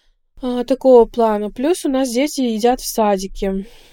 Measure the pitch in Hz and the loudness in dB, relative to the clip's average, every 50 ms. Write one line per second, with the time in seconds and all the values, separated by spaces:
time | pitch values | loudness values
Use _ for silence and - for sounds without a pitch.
0 | _ _ _ _ _ _ _ - - 254 247 247 240 - 269 254 - 262 254 240 | _ _ _ _ _ _ _ -10 -8 -6 -4 -4 -2 -2 -2 0 4 6 8 8
1 | 226 220 - 240 226 220 214 208 208 208 202 - 247 294 370 - - 320 262 262 | 6 4 2 -2 0 0 0 -2 -4 -6 -8 -4 -2 -2 -2 -2 -2 -2 -2 -2
2 | 269 254 226 240 233 - - - 262 240 226 214 214 233 254 247 - - - - | -2 -2 -2 -2 -2 -2 -2 -4 -4 -2 -2 0 0 0 0 0 -4 -8 -4 -2
3 | 220 208 202 190 190 190 - - - 196 196 190 196 - - - - _ | 0 0 0 -2 -4 -8 -8 -6 -6 -4 -4 -6 -8 -10 -16 -20 -20 _